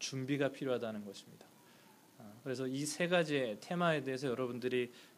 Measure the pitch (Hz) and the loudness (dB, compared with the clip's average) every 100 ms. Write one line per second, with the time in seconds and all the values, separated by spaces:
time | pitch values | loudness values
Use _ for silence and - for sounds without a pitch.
0 | - 135 131 143 139 135 135 120 113 107 | -6 -4 -2 2 2 0 -2 0 0 -6
1 | 101 - - - - - - - - - | -8 -12 -16 -20 -20 -20 -20 -20 -20 -20
2 | - - 110 110 139 123 131 135 147 - | -20 -20 -20 -12 -6 -2 -2 -2 -2 0
3 | 175 180 156 143 123 104 - 175 175 151 | 4 4 4 2 2 -2 -4 2 4 4
4 | 131 127 139 117 127 120 123 123 120 - | 2 -2 0 0 0 0 0 2 0 -4
5 | - | -20